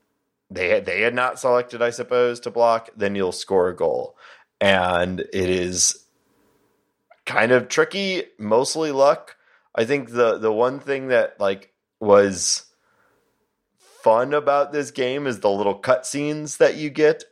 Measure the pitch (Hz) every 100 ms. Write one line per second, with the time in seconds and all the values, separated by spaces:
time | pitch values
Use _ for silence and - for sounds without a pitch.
0 | _ _ _ _ _ 92 90 104 95 92
1 | 113 123 127 - 131 123 123 117 120 117
2 | 120 123 123 120 120 110 117 113 - 110
3 | 101 101 92 - - 95 90 87 85 64
4 | - _ - - _ - 101 95 90 87
5 | 90 90 - 98 90 92 90 90 - -
6 | _ _ _ _ _ _ _ _ _ _
7 | _ _ - - 110 127 120 - 160 190
8 | 196 185 - - 107 110 135 160 156 135
9 | 139 156 - - _ _ _ - 117 143
10 | 117 120 117 90 110 107 123 139 135 139
11 | 131 120 107 - 101 98 - _ _ -
12 | 107 101 101 90 - - - _ _ _
13 | _ _ _ _ _ _ _ _ _ _
14 | 120 110 135 147 143 143 143 147 131 135
15 | 127 139 139 107 107 98 101 98 - 127
16 | - 143 147 151 151 - 151 131 151 139
17 | 151 160 -